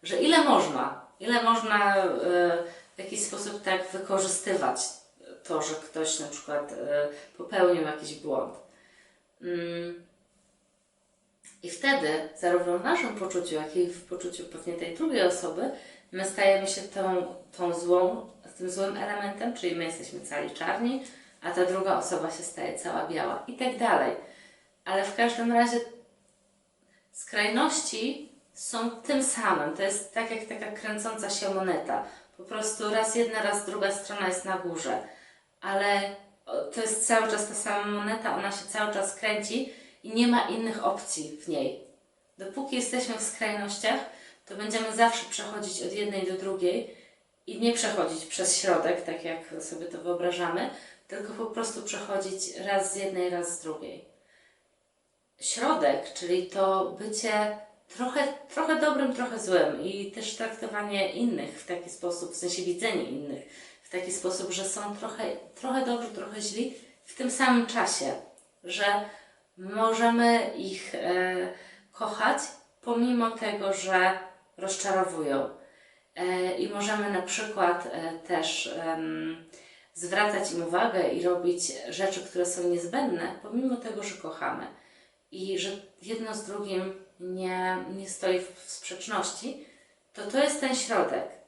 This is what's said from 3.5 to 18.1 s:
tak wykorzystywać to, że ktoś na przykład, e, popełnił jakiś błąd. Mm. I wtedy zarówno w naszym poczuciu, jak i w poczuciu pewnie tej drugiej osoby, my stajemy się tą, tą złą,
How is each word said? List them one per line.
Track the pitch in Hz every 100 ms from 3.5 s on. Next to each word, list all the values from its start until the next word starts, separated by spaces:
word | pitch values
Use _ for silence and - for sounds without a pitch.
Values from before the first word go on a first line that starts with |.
| 208
tak | - 185 -
wykorzystywać | 190 190 190 190 - - - - - - - _ _ - -
to, | - 160
że | 151
ktoś | 156 - 160 156 -
na | 147
przykład, | 147 - 147 143
e, | - 147 147 147 147 - -
popełnił | 180 202 180 175
jakiś | 156 151 -
błąd. | - 151 131 - - - _ _ _ _ _ _ _
Mm. | 175 175 240 170 339 175 170 _ _ _ _ _ _ _ _ _ _ _ _ _ - -
I | 175
wtedy | - 277 - 151 156 - -
zarówno | 175 175 175 175
w |
naszym | 254 349 226
poczuciu, | 208 185 180 175
jak | 156 151 180
i | 175
w | 175
poczuciu | - 180 180 -
pewnie | 175 160 -
tej | 170 170 170
drugiej | 320 247
osoby, | 180 180 165 160 254 - - - _
my | 185
stajemy | 196 - 196 196 196
się | -
tą, | 196 202 190 185 175 - - -
tą | 175 170
złą, | 175 180 185